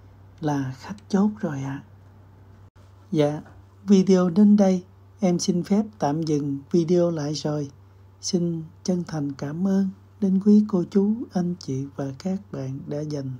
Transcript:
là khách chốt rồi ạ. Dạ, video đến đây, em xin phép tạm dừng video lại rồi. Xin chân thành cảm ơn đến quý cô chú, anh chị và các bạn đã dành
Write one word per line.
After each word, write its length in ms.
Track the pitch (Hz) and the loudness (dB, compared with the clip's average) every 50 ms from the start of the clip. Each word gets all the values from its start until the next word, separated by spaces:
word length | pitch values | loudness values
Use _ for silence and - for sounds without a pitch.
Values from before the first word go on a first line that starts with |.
| - - - - - - - - | -20 -20 -20 -20 -20 -20 -14 -8
là 340 | - 151 147 143 139 131 131 - | -4 -2 -2 -2 -4 -6 -8 -10
khách 180 | - - 196 - - - | -12 -14 -14 -14 -8 -2
chốt 220 | - 190 196 214 208 - | 0 2 2 0 0 -2
rồi 220 | - 170 147 135 135 | -6 -6 -6 -6 -6
ạ. 200 | 135 135 139 143 - - - - - - - - - - - - - - - - - _ - - - - - - - - | -8 -8 -10 -12 -18 -20 -20 -20 -20 -20 -20 -20 -20 -20 -20 -20 -20 -20 -20 -20 -20 _ -20 -20 -20 -20 -20 -12 -4 -2
Dạ, 280 | 160 147 147 147 156 - - - - - - _ - - | 0 0 0 -2 -6 -10 -16 -20 -20 -20 -20 _ -8 0
video 460 | 196 208 190 190 190 190 185 180 180 | 4 4 4 6 6 4 4 4 4
đến 260 | 165 185 214 208 208 | 4 4 6 6 6
đây, 280 | 208 196 190 185 180 180 - - - - - - - | 6 6 4 2 0 -2 -8 -18 -20 -20 -20 -8 -2
em 180 | - 180 175 170 | 0 0 0 0
xin 260 | - - 180 175 165 | 0 -2 -2 -2 -2
phép 200 | - 202 208 220 214 - - | 0 0 0 0 -2 -4 -4
tạm 240 | - 143 147 160 165 | -2 -2 -2 -2 -2
dừng 360 | 156 151 147 143 143 139 139 139 - | -2 -2 -2 -2 -2 -4 -6 -6 -2
video 400 | - 175 170 156 180 175 175 175 | 0 0 2 2 2 2 2 2
lại 220 | 170 160 143 143 156 | 0 -2 -4 -6 -6
rồi. 380 | 147 - 156 151 151 147 139 - - - - - - - - - - | -4 -4 -4 -4 -4 -6 -8 -10 -16 -20 -20 -20 -20 -20 -20 -20 -16
Xin 420 | - - - 180 175 170 170 165 160 160 - - - | -8 -4 -2 -2 -2 -2 -4 -6 -8 -12 -16 -10 -6
chân 220 | - 180 180 170 | -4 -4 -4 -4
thành 260 | - - 160 143 143 139 | -6 -6 -6 -6 -6 -6
cảm 340 | 135 - 143 151 165 185 | -8 -10 -10 -6 -4 -2
ơn 220 | 196 190 196 196 190 190 - - - - - | 0 0 0 0 -2 -4 -10 -16 -20 -8 -4
đến 200 | 208 190 185 190 185 | -2 0 0 2 4
quý 200 | 208 208 214 214 214 | 6 6 6 6 4
cô 160 | - 180 175 - | 2 -2 0 0
chú, 240 | - 202 196 208 220 233 269 - - | 2 2 2 2 0 -2 -4 -6 -4
anh 220 | 196 180 175 175 175 | -2 -2 -2 -4 -6
chị 280 | - - 135 131 135 139 - | -6 -6 -6 -6 -6 -6 -8
và 160 | - 143 135 135 135 | -8 -8 -8 -8 -8
các 220 | - 185 190 196 202 - - | -6 -6 -6 -6 -8 -10 -12
bạn 280 | 143 135 131 135 135 139 | -10 -10 -8 -10 -10 -10
đã 140 | 147 147 147 | -8 -8 -6
dành 300 | 151 151 151 143 135 131 131 123 | -6 -6 -6 -6 -6 -8 -10 -10